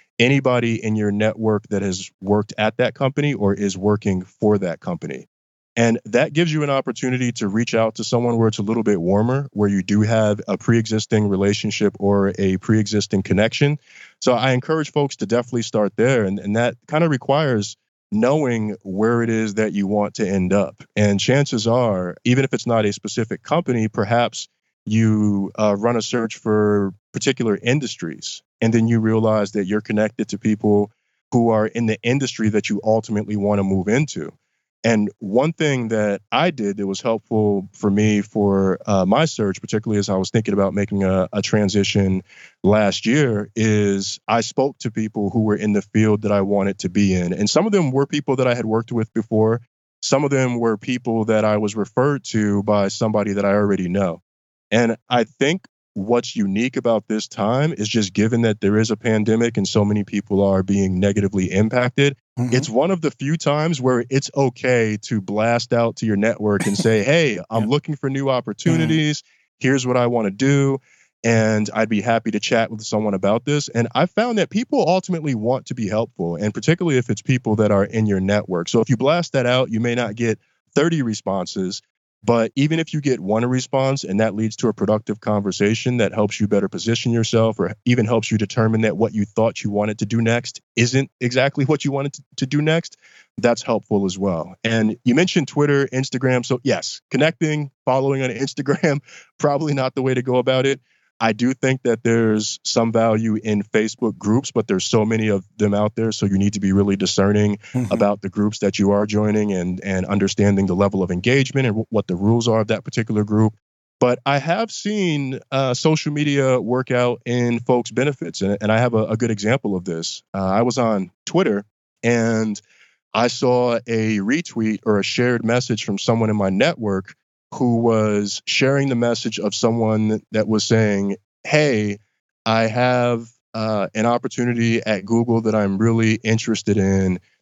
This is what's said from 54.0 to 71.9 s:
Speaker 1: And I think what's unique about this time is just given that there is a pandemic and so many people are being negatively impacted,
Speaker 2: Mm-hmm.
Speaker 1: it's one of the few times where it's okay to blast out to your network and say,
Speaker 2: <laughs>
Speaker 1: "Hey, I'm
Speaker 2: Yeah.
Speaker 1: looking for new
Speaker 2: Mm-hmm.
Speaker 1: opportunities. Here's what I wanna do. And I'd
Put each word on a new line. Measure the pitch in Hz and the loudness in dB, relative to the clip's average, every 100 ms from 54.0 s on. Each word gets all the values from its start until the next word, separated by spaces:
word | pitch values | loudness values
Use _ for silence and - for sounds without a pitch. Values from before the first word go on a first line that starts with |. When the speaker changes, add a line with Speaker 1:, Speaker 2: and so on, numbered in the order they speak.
| 92 85 _ _ _ _ - | -2 -4 _ _ _ _ -2
Speaker 1:
And | 110 117 113 - | 0 2 -2 -2
I | 123 | -2
think | 113 - 135 185 _ _ _ | -2 -2 -2 -2 _ _ _
what's | 107 98 120 113 | -8 -2 0 -2
unique | 117 101 98 123 135 | -4 -2 -2 -2 -2
about | 120 113 - | 0 0 -2
this | 110 - | -6 -6
time | - 104 127 156 | -4 -2 0 0
is | 139 104 | -2 -2
just | 113 98 | -2 -2
given | 95 107 120 | 0 0 2
that | 113 104 | 0 0
there | 98 107 | 0 2
is | 110 | 0
a | 104 | -2
pandemic | 120 110 107 110 117 117 | 0 0 2 2 0 0
and | 98 | 0
so | 110 | 0
many | 104 104 | 2 0
people | 98 101 - 98 | -2 -6 -2 2
are | 98 95 | 2 2
being | 95 98 95 92 | 2 0 0 0
negatively | 98 101 98 101 92 | 0 0 0 0 0
impacted, | 95 110 127 127 - 139 135 _ - | 0 0 0 -2 0 0 -2 _ -6
Speaker 2:
Mm-hmm. | 123 | 0
Speaker 1:
it's | 127 - | 0 0
one | 113 160 | 0 2
of | 185 | 0
the | 156 | -2
few | - 135 165 | -4 -4 -2
times | 147 147 156 147 | 0 0 0 0
where | 127 123 120 | 0 0 0
it's | 135 - | -2 -2
okay | 139 135 - 131 123 110 107 | -2 -2 0 0 2 2 -2
to | - 110 | -4 -4
blast | 92 104 113 120 - | -2 -2 0 0 0
out | 120 117 - | 0 0 -2
to | 113 | -2
your | 101 | 2
network | 110 110 107 101 104 | 0 0 0 0 0
and | 101 | 0
say, | 117 110 | 2 2
Speaker 2:
<laughs> | |
Speaker 1:
"Hey, | 107 165 151 98 - | 4 2 2 -2 -4
I'm | 113 | -2
Speaker 2:
Yeah. | 107 | 0
Speaker 1:
looking | 143 - | -2 -2
for | 147 139 | -6 -4
new | 135 | -2
Speaker 2:
Mm-hmm. | 135 | 0
Speaker 1:
opportunities. | 127 117 101 - 165 156 156 151 147 - _ _ - | -2 -2 -2 0 2 2 2 0 -2 -8 _ _ -4
Here's | 131 135 127 | 0 0 2
what | 123 | 0
I | 120 | 2
wanna | 120 104 | 0 -2
do. | 101 135 139 139 139 _ _ _ _ | 0 2 2 2 -2 _ _ _ _
And | 117 113 110 107 104 | 0 2 4 2 0
I'd | 110 110 | -2 0